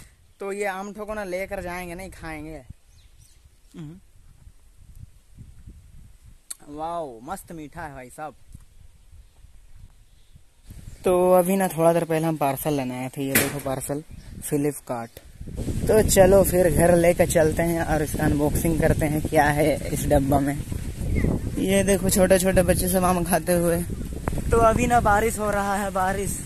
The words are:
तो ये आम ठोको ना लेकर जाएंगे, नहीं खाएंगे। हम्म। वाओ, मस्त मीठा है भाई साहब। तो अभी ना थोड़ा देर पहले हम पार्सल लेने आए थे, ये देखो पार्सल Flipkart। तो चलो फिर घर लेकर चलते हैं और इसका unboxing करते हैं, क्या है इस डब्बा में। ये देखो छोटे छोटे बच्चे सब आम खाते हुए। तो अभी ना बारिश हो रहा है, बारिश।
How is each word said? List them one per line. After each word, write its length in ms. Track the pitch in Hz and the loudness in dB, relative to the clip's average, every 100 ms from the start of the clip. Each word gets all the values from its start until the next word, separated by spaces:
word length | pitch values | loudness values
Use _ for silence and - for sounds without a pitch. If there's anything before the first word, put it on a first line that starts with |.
| - _ _ _ | -20 _ _ _
तो 120 | 196 | -10
ये 120 | 202 | -6
आम 280 | 202 190 202 | -6 -6 -10
ठोको 220 | 202 208 | -12 -12
ना 100 | 214 | -10
लेकर 380 | 196 180 190 196 | -8 -8 -6 -8
जाएंगे, 320 | 180 175 180 | -8 -10 -12
नहीं 160 | 175 190 | -12 -14
खाएंगे। 520 | - 165 156 151 156 123 - _ - - - - - - _ _ 180 | -14 -12 -12 -12 -14 -18 -20 _ -20 -20 -20 -20 -20 -20 _ _ -18
हम्म। 240 | 151 180 _ - - - - - - _ - - - - _ - - - - - - - - - - - _ - - | -16 -18 _ -20 -20 -20 -20 -20 -20 _ -20 -20 -20 -20 _ -20 -20 -20 -20 -20 -20 -20 -20 -20 -20 -20 _ -20 -16
वाओ, 520 | 147 160 170 151 113 | -10 -8 -8 -8 -12
मस्त 320 | 127 196 - | -12 -12 -12
मीठा 300 | 170 151 165 | -14 -14 -14
है 120 | 160 | -14
भाई 160 | 135 127 | -14 -18
साहब। 240 | - 156 123 - - - - - - - - - _ - - - - - - - _ - - - _ - - - - | -14 -16 -16 -20 -20 -20 -20 -20 -20 -20 -20 -20 _ -20 -20 -20 -20 -20 -20 -20 _ -20 -20 -20 _ -20 -18 -18 -6
तो 280 | 190 180 185 | 0 2 4
अभी 240 | 185 180 196 | 4 4 2
ना 120 | 185 | 0
थोड़ा 240 | 151 165 | 2 2
देर 120 | 170 | 2
पहले 220 | 165 160 165 | 0 0 0
हम 100 | 156 | 0
पार्सल 380 | 143 135 160 | -2 -2 -2
लेने 240 | 147 127 127 | -4 -4 -6
आए 100 | 131 | -8
थे, 160 | 151 | -6
ये 80 | 135 | -6
देखो 260 | 135 139 143 | -4 -4 -6
पार्सल 440 | 135 131 - 143 160 - - - | -6 -8 -6 -10 -10 -18 -18 -16
Flipkart। 800 | - 151 143 139 - 123 117 - - - - - - - - | -6 -2 -2 -6 -10 -10 -10 -16 -20 -18 -14 -10 -6 -4 2
तो 220 | 214 202 | 2 4
चलो 340 | - 185 196 | 6 8 8
फिर 260 | 180 170 180 | 4 2 2
घर 260 | 147 170 175 | 4 6 6
लेकर 300 | 170 175 165 | 4 4 2
चलते 360 | 170 156 151 | 4 2 2
हैं 220 | 170 165 | 0 -2
और 180 | 165 156 | -2 -2
इसका 220 | 151 - | -2 -2
unboxing 560 | 151 147 147 131 170 156 | 0 2 0 0 0 2
करते 260 | 156 156 151 | 2 2 0
हैं, 140 | 151 | -2
क्या 220 | - 156 | 0 2
है 460 | 147 147 151 127 - | 4 4 2 0 -2
इस 140 | 143 143 | -4 2
डब्बा 340 | 143 139 139 | 2 4 2
में। 160 | 139 143 - - - - - - - - - - | 0 -4 -6 -8 -8 -6 -2 0 0 0 -4 -4
ये 260 | 185 196 | 0 2
देखो 260 | 190 196 190 | 2 2 2
छोटे 280 | 202 185 190 | 2 6 4
छोटे 240 | 185 185 | 4 2
बच्चे 260 | 180 175 185 | 4 2 2
सब 160 | 185 | 2
आम 200 | 180 180 | 2 0
खाते 280 | 170 175 160 | 0 -2 2
हुए। 300 | 175 170 170 175 - - - - - - | 2 2 0 -2 -8 -8 -6 -6 -4 0
तो 80 | 233 | 4
अभी 280 | 226 220 240 | 4 4 4
ना 140 | 240 | 4
बारिश 380 | 214 208 220 202 | 4 4 2 -2
हो 120 | 214 | -2
रहा 260 | 202 202 202 | -2 0 -2
है, 140 | 202 | -2
बारिश। 500 | 190 185 196 196 - | -2 -2 -2 -4 -6